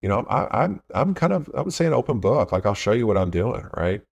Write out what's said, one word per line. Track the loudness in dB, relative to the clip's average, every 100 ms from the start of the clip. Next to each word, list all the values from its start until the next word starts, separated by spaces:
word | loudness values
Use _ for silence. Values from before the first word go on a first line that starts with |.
You | 0
know, | -2 0
I, | -2 0 0
I'm, | 0 -2 _ -2
I'm | 0
kind | 0 0
of, | 0 -2 -6
I |
would | -4
say, | 0 2
an |
open | 2 0 0
book. | 2 2 2
Like, | 0 0
I'll |
show | 0 2
you | 2 2
what | 2
I'm | 2
doing, | 0 0 -2 -8 -4
right? | -2 -2 -8